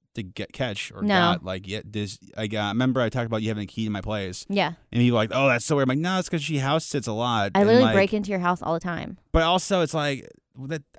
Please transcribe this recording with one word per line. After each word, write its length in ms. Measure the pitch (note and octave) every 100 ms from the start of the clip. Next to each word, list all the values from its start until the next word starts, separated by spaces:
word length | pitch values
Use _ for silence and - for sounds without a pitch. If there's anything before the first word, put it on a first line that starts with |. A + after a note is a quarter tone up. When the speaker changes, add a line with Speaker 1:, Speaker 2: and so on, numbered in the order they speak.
| _ -
Speaker 1:
to 80 |
get, 280 | F#2 - G#2
catch 400 | - B2+ G2+ -
or 80 | -
Speaker 2:
No. 140 | G#3 F#3+
Speaker 1:
got. 300 | F3 F2 F#2
Like, 200 | F#2+ F#2+
yeah, 140 | G#2 G2+
there's, 340 | G#2 G2+ - - -
like, 180 | G#2+
uh, 180 | G#2+ G2+
remember 260 | G#2+ B2+ B2+
I 80 | A2+
talked 200 | B2+ A#2
about 140 | A2
you 60 | A2
having 160 | G#2
a 40 | G2
key 180 | - A2
to 40 |
my 120 | G2+
place? 440 | A2 G#2+ F#2+ F#2 -
Speaker 2:
Yeah. 240 | G3 D#3+ E3+ _
Speaker 1:
And 80 | A#2+
people 140 | A#2+ A#2
were 60 |
like, 80 | A2
"Oh, 140 | B2+ C3+
that's 160 | A#2+
so 140 | - D3
weird." 80 | C3
I'm 60 | C#3
like, 40 |
"No, 200 | F3 F#3
it's 80 | F3+
'cause 160 | E3+
she 140 | C#3+ D3
house 260 | C3+ D#3+
sits 240 | - C#3+ A#2
a 60 |
lot." 380 | G#2+ A#2+ A2+ G2+ G3
Speaker 2:
I 40 |
Speaker 1:
And, 80 | G3+
Speaker 2:
literally 180 | A#3+ B3
Speaker 1:
like, 100 | G3+
Speaker 2:
break 180 | G3
into 180 | G#3+ G3
your 80 | F#3+
house 220 | F3 F3+
all 120 | -
the 60 | E3+
time. 360 | F3+ E3 - - _
Speaker 1:
But 120 | E3
also, 360 | E3 F3+ - F#3
it's 140 | D#3+
like, 340 | D#3+ D3 C3+ - - _ B2 C3+
that, 160 | D#3+ -